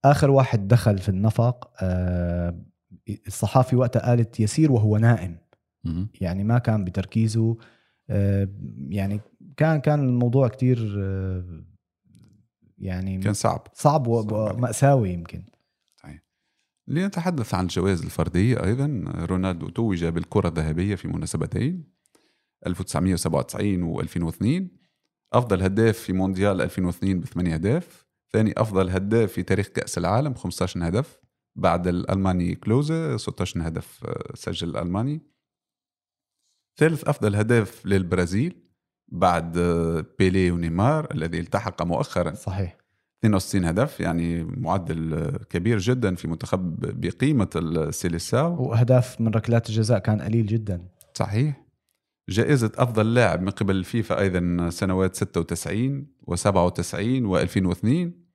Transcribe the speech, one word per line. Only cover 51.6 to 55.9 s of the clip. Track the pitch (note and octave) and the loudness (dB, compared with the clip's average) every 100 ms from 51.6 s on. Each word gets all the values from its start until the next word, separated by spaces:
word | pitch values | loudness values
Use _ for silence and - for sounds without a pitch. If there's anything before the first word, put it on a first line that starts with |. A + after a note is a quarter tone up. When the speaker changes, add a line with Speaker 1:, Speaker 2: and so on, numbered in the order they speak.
| _ _ _ _ _ _ - | _ _ _ _ _ _ -4
Speaker 2:
جائزة | F#2+ - C#3+ A2 - | 0 4 4 2 0
أفضل | B2 A2 A2 | 0 2 2
لاعب | A#2+ A2 E2 | 4 4 2
من | F#2 | -2
قبل | - G2 G2 | -2 0 0
الفيفا | F2+ A#2 G#2+ F#2 | 0 -2 0 0
أيضًا | G2 F2+ F2 F2 E2+ | 2 2 0 0 -2
سنوات | E2 G2 F#2 F#2+ - | -2 -2 2 0 0
ستة | F#2+ F2+ | -2 -2
وتسعين | E2 E2+ D#2+ G2 C3 | -2 -4 -4 -2 -2